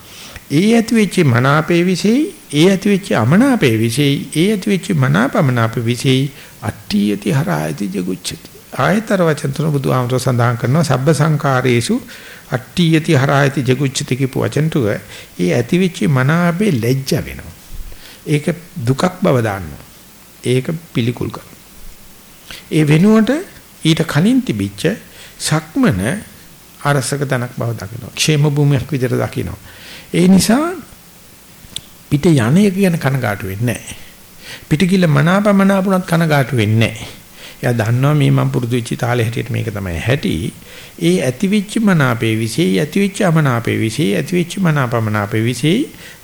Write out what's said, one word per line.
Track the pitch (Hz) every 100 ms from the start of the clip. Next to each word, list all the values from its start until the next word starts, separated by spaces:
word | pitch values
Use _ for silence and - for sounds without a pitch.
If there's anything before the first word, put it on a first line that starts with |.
| - - - - -
ඒ | 139 208
ඇති | 233 226 226
වෙච්ච | 202 -
මනාපේ | 151 120 131 151 156 170
විශේෂයි, | 180 180 202 247 330 - -
ඒ | 147 180
ඇති | 196 202
වෙච්ච | 196 -
අමනාපේ | 185 113 180 277 233 135 110
විශේෂයි, | 117 117 143 147 - 151
ඒ | 190
ඇති | 214 208
වෙච්ච | 190 -
මනාපමනාප | 160 131 165 269 226 139 123 113 120
විශේෂයි | 117 123 135 131 139 - - -
අට්ඨියති | 101 - - 202 202 202 208
හරායති | 139 170 160 156 76 98
ජගුච්ඡති. | 95 92 95 - - - - -
ආයතර | - 147 208 220 196
වචන | 165 147 143
තුන | 139 156
බුදුහාමරෝ | 139 143 131 123 127
සඳහන් | 139 123 120 117
කරනවා | 123 151
සබ්බ | 147 135 139
සංකාරේසු | 151 151 147 143 127 127 120 113 240 - - - - -
අට්ඨියති | 131 - - 165 160 160 143
හරායති | 139 143 139 139
ජගුච්ඡති | 123 127 135 - - 127
කියපු | 131 127
වචන | 110 147 156
ටික | 160 101 110 - - - -
ඒ | 180
ඇති | 131 120 175
වෙච්ච | 170 - 202
මනාපේ | 131 131 165 175 170 214
ලැජ්ජ | 127 113 135 135 160
වෙනවා. | - 67 82 - - - - - - -
ඒක | - 147 160 - - 170
දුකක් | 117 135 180 -
බව | - 131
දාන්නවා. | 110 101 82 69 - - - - - -
ඒක | 120 127 131 165 -
පිළිකුල් | - 117 120 -
කරනවා. | - - - - - - - - - - - - - -
ඒ | 160 151
වෙනුවට | 156 208 220 214 302 403 - - -
ඊට | 160 160 160
කලින් | 143 196 262
තිබිච්ච | - - 101 - 160 240 - - - -
සක්මන | - 156 - 277 240 92 104 208 - - - - - -
අරසක | 143 143 - 143
තැනක් | 135 131 120
බව | - 117
දකිනවා. | 113 98 113 95
ක්ෂේම | - - 147 151
භූමියක් | 143 143 139 131
විදිහට | 131 123 123
දකිනවා. | 117 - 92 - - - - - -
ඒ | 170 185
නිසා | 190 - 247 339 359 - - - - - - - - - - - - -
පිට | 147 180
යන | 147 120 170
එක | 208 185
ගැන | 190 165
කනගාටු | 135 135 117 101 95
වෙන්නේ | 95 120 98
නැහැ. | - - - - - - - -
පිට | - 151
ගිල | 185 196 175
මනාපමනාපුණත් | 143 160 196 208 196 196 196 190 190 180
කනගාටු | 165 165 143 123 123
වෙන්නේ | 104 110 110
නැහැ. | - - - - - - -
එයා | 135 120
දන්නවා | 107 123 139
මේ | 151 139
මං | 135 135
පුරුදු | 135 120 123
වෙච්ච | 117 -
තාලේ | 120 123 110
හැටියට | 123 117
මේක | 113 110
තමයි | 98 95 85
හැටි. | 98 139 - 80 104 - - - - -
ඒ | 165 185
ඇති | 131 - 190
වෙච්ච | 208 190 233
මනාපේ | 208 170 127 117 113 110
විශේෂයි, | 113 147 185 190
ඇති | 151 202
වෙච්ච | 202 -
අමනාපේ | 190 160 143 117 110 107
විශේෂයි, | 113 123 156 175
ඇති | 143 175
වෙච්ච | 175 -
මනාපමනාපේ | 175 147 123 120 110 107 104 110
විශේෂයි | 117 123 151 214 - - - -